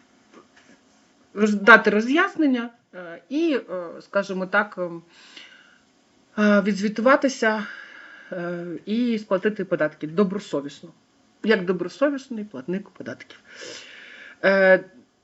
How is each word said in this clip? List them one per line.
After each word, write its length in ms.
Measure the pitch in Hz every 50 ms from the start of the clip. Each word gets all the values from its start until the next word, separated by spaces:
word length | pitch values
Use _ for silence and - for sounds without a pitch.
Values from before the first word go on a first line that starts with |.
| _ _ _ _ _ _ - - - _ _ _ _ _ - _ _ _ _ _ _ _ _ _ _ _ -
роз-, 280 | 190 214 214 208 196 196
дати 260 | 214 226 214 214 214
роз'яснення, 800 | 202 208 220 247 277 339 370 392 359 320 320 277 254 240 233 240 - _ _ _ -
е, 280 | 180 180 165 170 - - -
і, 240 | 262 302 339 330 277
е, 80 | 226 - - 180 180 175 165 - 143
скажімо 440 | - - - 202 196 196 190 185 190
так, 300 | 185 190 202 214 208 -
ем, 240 | 185 180 175 170 170 165 _ _ - - - - - - - - - - _ _ _ _ _ _ _ _ _ _ _ _ _ - 220
е, 220 | 208 208 208 202
відзвітуватися, 1040 | 185 208 202 180 202 220 214 - 220 254 277 294 294 269 - - 233 220 214 214 208 - - - - - - - - - - - - -
е, 340 | - 175 175 175 175 175 175 175 165 - -
і 340 | - 214 233 247 240 233 214
сплатити 460 | 214 - 196 185 - 214 208 - 185
податки 420 | 185 180 156 156 151 151 - -
добросовісно, 840 | 156 160 175 208 180 190 208 - - - 143 139 143 - - - 170 - _ _ _ _ _ _ _ _ _ -
як 220 | 202 220 196 180
добросовісний 760 | 175 190 175 170 175 - - 277 302 285 262 262 - 240 214 208
платник 460 | 208 - 127 131 - 180 196 208 -
податків. 500 | - - - - 131 - - - - - _ - - - - - - - - - - - - - - - - - - _ -
Е, 400 | 190 196 196 190 185 185 185 185 - - - - _ _ _